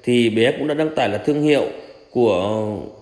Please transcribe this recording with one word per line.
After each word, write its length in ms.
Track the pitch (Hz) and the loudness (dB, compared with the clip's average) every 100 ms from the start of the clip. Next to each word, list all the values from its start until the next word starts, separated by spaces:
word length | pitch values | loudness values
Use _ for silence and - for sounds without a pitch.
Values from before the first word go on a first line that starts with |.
thì 260 | - 120 117 | 2 2 2
bé 220 | 107 120 | 2 2
cũng 160 | - 143 | 0 -4
đã 60 | |
đăng 200 | 147 156 | -2 -2
tải 140 | 151 117 | -2 -2
là 100 | 104 | -2
thương 240 | - 147 | -2 0
hiệu 220 | 151 139 98 - - - - | 2 2 0 -8 -18 -20 -8
của 580 | 120 117 92 98 110 107 101 - - | 0 2 2 0 -2 -4 -6 -10 -18